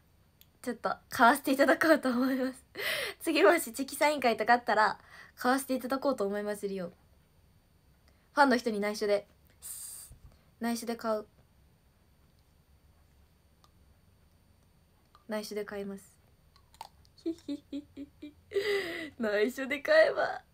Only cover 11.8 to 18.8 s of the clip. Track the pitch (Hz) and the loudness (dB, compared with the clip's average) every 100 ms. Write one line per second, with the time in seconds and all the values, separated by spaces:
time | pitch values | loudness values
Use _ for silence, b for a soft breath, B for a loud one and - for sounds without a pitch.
11.8 | _ _ _ _ _ _ _ _ _ _ | _ _ _ _ _ _ _ _ _ _
12.8 | _ _ _ _ _ _ _ _ _ _ | _ _ _ _ _ _ _ _ _ _
13.8 | _ _ _ _ _ _ _ _ _ _ | _ _ _ _ _ _ _ _ _ _
14.8 | _ _ _ _ - 214 208 208 208 208 | _ _ _ _ -10 -8 -6 -8 -8 -8
15.8 | 202 196 - _ _ _ _ _ _ _ | -10 -12 -16 _ _ _ _ _ _ _
16.8 | - _ _ _ 339 330 - 285 - 277 | -20 _ _ _ -8 -8 -10 -12 -10 -14
17.8 | - - 285 _ 294 - _ 392 415 403 | -14 -18 -20 _ -20 -20 _ -2 0 -2